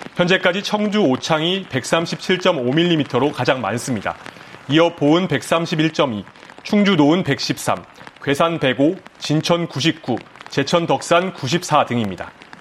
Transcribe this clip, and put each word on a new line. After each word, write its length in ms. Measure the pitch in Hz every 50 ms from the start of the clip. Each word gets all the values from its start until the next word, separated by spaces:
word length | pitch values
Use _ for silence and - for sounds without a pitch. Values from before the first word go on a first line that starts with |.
| - - -
현재까지 460 | - 180 170 190 175 - 185 175 202
청주 380 | 196 - - 208 208 214 196 214
오창이 680 | 196 135 131 127 - - 160 156 156 170 185 196 185 -
백삼십칠점오 1000 | - 131 120 - 175 165 170 - 180 - - - 190 180 - 190 180 143 120 123
밀리미터로 600 | 131 160 170 175 170 151 131 - - 120 131 147
가장 300 | 143 - 131 151 139 131
많습니다. 520 | 110 95 110 120 - 139 123 101 - 90 82 - - - - - - - - - - -
이어 240 | 139 160 165 170 170
보은 340 | - 143 143 156 175 190
백삼십일 680 | 180 147 131 - - 175 165 170 - - 151 156 160 156
점 200 | - 156 131 110
이, 100 | 104 92 - - - - - - -
충주 340 | - - 214 208 208 196 196
노은 280 | 147 147 143 165 190 175
백십삼, 600 | 143 139 - - - 135 - - - 101 92 85 - - - - - - - -
괴산 360 | 135 139 139 170 165 170 151
백오, 360 | 147 131 123 131 139 160 190 185 - - - -
진천 480 | - - 147 156 156 - 175 170 170
구십구, 500 | 156 - 139 139 165 156 - - - 117 - - - - - - -
제천 380 | - 147 135 - - 170 170
덕산 460 | 151 143 127 - - 170 175 180 190 175
구십사 520 | - - 120 147 170 - - 151 143 127
등입니다. 460 | - 123 120 110 98 90 82 - - - - - - - -